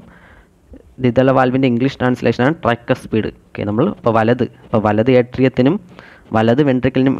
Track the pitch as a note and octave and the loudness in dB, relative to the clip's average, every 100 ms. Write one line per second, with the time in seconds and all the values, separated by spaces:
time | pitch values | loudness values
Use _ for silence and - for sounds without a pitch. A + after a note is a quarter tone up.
0 | - - - - _ _ _ - - - | -6 -18 -20 -20 _ _ _ -20 -20 -4
1 | B2+ A#2+ C3 C3 B2+ C3 C3+ A#2 C3+ - | 0 2 2 2 2 0 0 0 -2 -2
2 | B2+ B2 - A#2 B2 E3 A#2 A#2 - B2+ | -2 0 -2 0 0 0 -2 -4 -4 -6
3 | - A2 G2+ - _ - G2+ G#2+ E3+ - | -4 -4 -4 -10 _ -10 -6 -2 -2 -2
4 | A#2+ A2+ A2 B2 A#2+ - - A2 G#2 G#2 | 0 0 2 0 -2 -6 -4 -2 0 0
5 | A#2 B2+ B2 - C3 - B2+ G3 - - | 2 2 0 0 -2 0 0 0 -6 -20
6 | - - - A2 A2 A#2+ D3 B2+ C3+ C3 | -20 -20 -4 0 2 2 2 0 0 0
7 | C3 C3 | 0 0